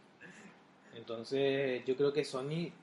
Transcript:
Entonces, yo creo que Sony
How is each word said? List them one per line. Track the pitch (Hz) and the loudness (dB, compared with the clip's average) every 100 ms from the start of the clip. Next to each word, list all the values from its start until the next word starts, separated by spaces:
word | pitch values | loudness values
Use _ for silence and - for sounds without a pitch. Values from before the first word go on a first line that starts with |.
| - - - - - - - - - | -20 -20 -20 -18 -20 -20 -20 -20 -18
Entonces, | 120 113 113 113 135 139 139 135 123 131 | -12 -8 -8 -2 2 4 2 0 0 0
yo | 127 | 2
creo | 143 | 4
que | 147 | 2
Sony | 143 131 139 160 165 - | 0 -2 -2 -2 -4 -8